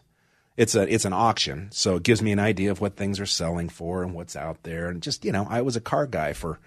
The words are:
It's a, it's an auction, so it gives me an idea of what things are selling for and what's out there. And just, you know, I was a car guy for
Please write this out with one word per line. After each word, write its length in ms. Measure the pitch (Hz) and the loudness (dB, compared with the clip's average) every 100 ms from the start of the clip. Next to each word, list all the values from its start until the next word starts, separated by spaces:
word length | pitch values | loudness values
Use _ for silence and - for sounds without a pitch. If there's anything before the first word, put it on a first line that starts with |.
| _ _ _ _ _ - | _ _ _ _ _ 2
It's 180 | 110 110 | 4 4
a, 80 | 92 | 4
it's 160 | 107 | 2
an 80 | 101 | 2
auction, 580 | 92 117 - - 69 98 | 2 4 2 -2 -4 -8
so 240 | - 107 90 | -2 0 2
it 60 | |
gives 180 | 87 107 | 4 4
me 100 | 110 | 4
an 80 | 101 | 2
idea 320 | 104 95 101 | 2 2 0
of 80 | 95 | 0
what 160 | 101 - | -2 -2
things 240 | 101 98 | -4 -2
are 60 | 101 | -2
selling 420 | - 85 85 85 | -2 0 -2 -4
for 360 | - 82 92 | -6 -4 -2
and 100 | 90 | -4
what's 240 | 85 85 - | -6 -10 -8
out 260 | 78 80 | -8 -8
there. 240 | 85 82 - | -8 -6 -4
And 140 | 175 | -6
just, 240 | 147 - 208 | -6 -4 -2
you 80 | |
know, 140 | 98 104 | -2 0
I 120 | 117 | 0
was 140 | 131 120 | 0 -2
a 60 | |
car 260 | - 143 143 | 0 0 0
guy 240 | 92 76 | 0 -2
for 280 | 76 82 78 | -2 -6 -8